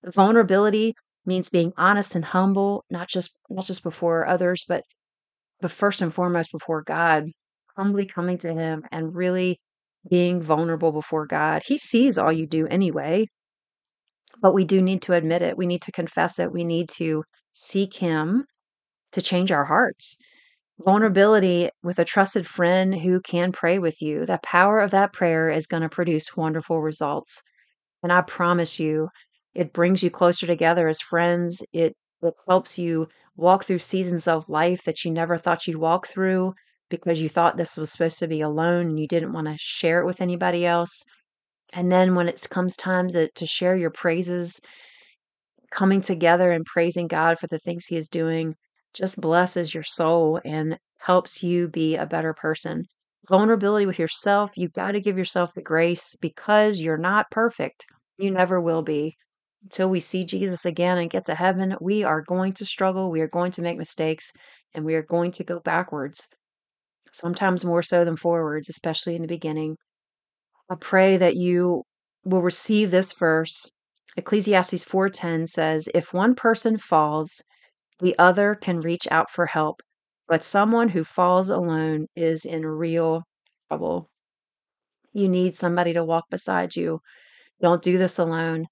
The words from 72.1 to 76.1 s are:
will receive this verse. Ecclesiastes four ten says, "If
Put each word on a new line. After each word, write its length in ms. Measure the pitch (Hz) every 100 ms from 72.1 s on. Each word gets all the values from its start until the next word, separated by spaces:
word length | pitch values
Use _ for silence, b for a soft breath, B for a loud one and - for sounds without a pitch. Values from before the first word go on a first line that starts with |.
| _ 185
will 160 | 185
receive 500 | 180 175 - 214 214
this 220 | 180 190
verse. 580 | - 165 160 160 - - _ _ _ _ -
Ecclesiastes 640 | - 214 196 196 190 175
four 260 | - 196 196
ten 380 | 190 175 165 165
says, 400 | - 156 160 160
"If 180 | 175 170